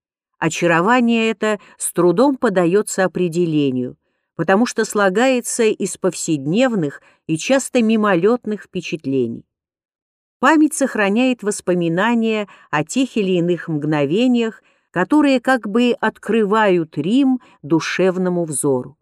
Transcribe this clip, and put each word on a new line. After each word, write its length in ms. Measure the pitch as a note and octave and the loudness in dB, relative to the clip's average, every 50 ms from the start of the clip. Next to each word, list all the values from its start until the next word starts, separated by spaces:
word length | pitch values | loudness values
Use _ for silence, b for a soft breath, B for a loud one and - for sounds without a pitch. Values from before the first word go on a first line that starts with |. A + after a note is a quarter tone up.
| _ _ _ _ _ _ _ _ | _ _ _ _ _ _ _ _
Очарование 920 | - E3 D#3 - F3+ E3+ E3+ D#3+ F3 G#3 A#3+ B3+ A#3+ A#3 A#3 A3+ A3+ A3+ | -4 -4 -2 0 0 2 2 2 2 2 2 2 2 2 0 0 0 -2
это 300 | A3+ - - G#3+ G#3+ G#3 B B B B | -2 -2 -2 -4 -4 -4 B B B B
с 160 | - - - | -10 -6 -2
трудом 420 | - E3+ F3 E3+ F3 B3+ D4 C4+ | 0 2 2 4 4 2 2 2
поддается 680 | - - A#3 F#3+ F#3 F3 E3 F3 G#3 G#3+ - - - F#3+ | 0 -2 0 0 0 0 2 2 0 -2 -2 -2 -2 -2
определению, 920 | F3+ - F3 F3+ F3 D#3 F3 F3+ E3 D#3 D3+ C#3+ C#3 B2+ B2+ B2 B2+ C#3 - _ _ _ _ _ _ _ | -2 -2 -2 -4 -2 -2 -2 -2 0 0 0 0 0 -2 -4 -6 -8 -10 -14 _ _ _ _ _ _ _
потому 300 | - E3 D#3 G3 G3+ B3 | -6 0 0 2 2 2
что 200 | A#3+ - - A3 | 0 -2 -4 -6
слагается 800 | - - G#3+ G3+ F#3+ F#3 G#3 A#3+ C4+ C4 B3 A#3 - - - A#3 | -4 -2 0 0 2 2 2 0 2 0 0 -2 -4 -2 0 0
из 320 | A3 G#3 - G#3+ F3+ - - | 0 0 0 -4 -6 -6 -4
повседневных 1040 | - F#3 E3+ - - - D#3+ C#3+ C3 C#3+ E3+ A3 C4 C4 A#3 G3+ D#3+ C#3+ - - b b b b b - | -4 -4 -4 -4 -4 -4 -4 -2 -2 -2 0 2 2 2 0 0 -2 -4 -6 -10 b b b b b -6
и 100 | D#3+ D#3 | -6 -4
часто 460 | - - C4 C4+ B3+ - - B3+ A3+ | -2 0 0 0 0 0 0 0 2
мимолетных 800 | A3 A3+ A3 G#3 G#3 G3 E3+ E3+ G#3 A#3+ A#3+ - G#3 G#3+ G3 - | 2 2 2 2 2 2 2 2 2 2 0 -2 -6 -8 -8 -10
впечатлений. 840 | - - F#3 - - - D#3+ - C3+ C3+ C3+ B2 A#2 A2+ B2 - _ _ _ _ _ _ _ _ _ _ _ _ _ _ _ _ _ _ _ | -10 -12 -10 -8 -8 -10 -8 -6 -4 -2 -2 -2 -2 -6 -10 -14 _ _ _ _ _ _ _ _ _ _ _ _ _ _ _ _ _ _ _
Память 340 | - C4+ D#4+ D4+ D#4 C#4+ - | 2 4 4 4 4 2 2
сохраняет 680 | - C#4 B3+ - G#3+ G#3 G3 G3+ A3+ B3+ C4 B3+ A#3+ - | -2 -2 -2 0 0 0 0 2 2 2 0 0 -2 -4
воспоминания 1040 | G3+ G#3 - - - F3+ F3+ E3+ E3 E3 F3 G3+ A3+ A#3+ A#3 A3+ A3+ A3 G#3+ G#3 B B B B B | -6 -6 -4 -2 -2 -2 0 0 0 0 0 0 0 0 0 0 0 -2 -2 -4 B B B B B
о 120 | - D3+ D#3 | -4 -4 -4
тех 320 | - - B3 C#4 B3 - A#3 | -2 -2 -2 -2 -2 -2 -2
или 160 | G3+ F#3 F#3+ | 0 0 0
иных 340 | F3 E3 F3 F3 D#3+ - - | 0 2 0 -2 -2 -4 -6
мгновениях, 960 | D#3+ D3 C#3+ D3+ D#3 D3+ D3 C3+ D#3+ G#3 B3 C4 B3 A#3+ A#3 A3+ G#3+ - _ _ _ _ _ _ | -6 -4 -2 -2 0 0 0 0 0 2 2 2 2 0 0 -2 -6 -10 _ _ _ _ _ _
которые 480 | - E3 F#3 - C#4+ D4+ D4 C#4+ C4+ B3+ | -4 -4 -2 2 2 4 4 4 2 2
как 260 | - - C4 B3+ - G#3+ | 2 0 0 0 -2 -2
бы 280 | G3 A#3+ B3 A#3+ A#3 - | 0 0 2 2 0 0
открывают 1000 | - A3 - - - - G#3+ A#3 G#3+ F#3+ G#3 A3 G#3+ G3+ F#3 F3 E3 D#3+ - D#3 | -2 -4 -4 -4 -6 -2 0 0 0 2 2 2 2 2 2 2 0 -2 -6 -6
Рим 440 | C#3 F3 A3+ C4 C#4+ C4 C4 B3 b b b b | -2 0 2 2 2 2 0 0 b b b b
душевному 840 | - C#3+ D#3+ D#3+ D#3 - - - F3 F#3+ F3 F#3 F#3 F3+ F3+ F3 E3+ | -4 -2 0 0 0 -2 -2 0 0 0 0 0 -2 0 0 -2 -2
взору. 520 | D#3+ D3+ - - D3 C3+ B2+ B2+ C3 C#3+ _ | -4 -4 -2 0 0 0 0 -2 -6 -14 _